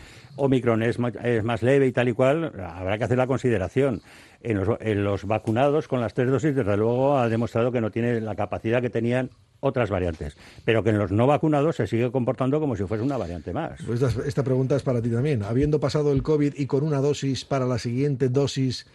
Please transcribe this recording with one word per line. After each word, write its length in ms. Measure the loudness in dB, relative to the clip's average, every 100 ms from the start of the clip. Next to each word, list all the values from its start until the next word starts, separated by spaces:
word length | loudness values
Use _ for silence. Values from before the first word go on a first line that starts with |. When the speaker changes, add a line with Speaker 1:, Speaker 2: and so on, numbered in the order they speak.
| -14 -20 -18 -2
Speaker 1:
Omicron 480 | 2 2 2 2
es 160 | 2 0
ma-, 80 | -4
es 340 | -2 -2 0
más 220 | 0 0
leve 240 | 2 4 4
y 40 |
tal 160 | 2 0
y 40 |
cual, 400 | 2 2 2 -2 -8
habrá 320 | -12 -6 -4 -2
que 60 |
hacer 140 | 0 2
la 80 | 2
consideración. 760 | 0 0 0 0 0 0 -2 -10 -20 -20 -14
En 180 | -4 -2
los, 200 | 0 -2
en 220 | 0 0
los 220 | 0 -2
vacunados 640 | -2 -2 0 2 2 2 -2
con 120 | -4
las 140 | -2
tres 160 | 0 0
dosis, 240 | 2 0
desde 220 | 0 0 2
luego, 420 | 2 2 2 2
ha 100 | 2
demostrado 440 | 0 -2 0 0
que 80 | 0
no 100 | -2
tiene 300 | -2 -2 -2
la 160 | -4 -4
capacidad 440 | -4 -4 0 0
que 100 | 0
tenían 400 | -2 0 -2 -4 -10 _ _
otras 300 | -2 0 0
variantes, 460 | 0 -2 -2 -10 -12 -20 -6
pero 200 | 0 2
que 60 | 4
en 80 | 2
los 120 | 2
no 160 | 2 4
vacunados 480 | 4 2 2 0
se 140 | 0 -2
sigue 240 | 0 0
comportando 480 | 0 -2 0 0 0
como 160 | -2 -2
si 80 |
fuese 180 | -2 -2
una 140 | -2 -4
variante 360 | -6 -8 -6
más. 300 | -6 -8 -10
Speaker 2:
Pues 160 | -6 0
esta, 240 | 0 0
esta 200 | -4 -2
pregunta 320 | 0 0 2 0
es 80 |
para 180 | 0 0
ti 60 | 0
también. 320 | 0 0 0
Habiendo 380 | 0 0 2 2
pasado 320 | 0 0 2
el 100 | 0
covid 320 | 2 2 2 0
y 100 | -2
con 180 | 0
una 160 | 0 0
dosis, 440 | 0 0 -2 -4
¿para 220 | -2 -2 0
la 140 | -2
siguiente 480 | -2 -2 -2 0 0
dosis 580 | 2 0 0 -2 -2 -10